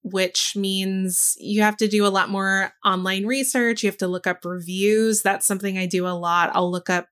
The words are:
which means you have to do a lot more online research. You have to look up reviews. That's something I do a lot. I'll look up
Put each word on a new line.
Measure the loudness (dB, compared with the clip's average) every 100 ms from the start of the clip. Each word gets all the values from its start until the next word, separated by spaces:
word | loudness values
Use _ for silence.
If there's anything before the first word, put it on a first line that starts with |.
which | -4 -2 0 0 -2 -2
means | -2 -2 -2 -2 -2 0 0 -2
you | -2 2
have | 2 2
to | 0
do | 4
a | 2
lot | 2 0
more | -2 0 0 -2 _
online | -2 0 -2 -2
research. | -2 -2 0 0 0 2
You | -2
have | -2
to | -4
look | -2 -2
up | -4
reviews. | -6 -8 -6 0 4 4 4 2
That's | 0 0 -2
something | -2 -2 -2
I | -2
do | 0 -2
a | -2
lot. | 0 2 2
I'll | 2 0
look | -2 -2
up | -2 -2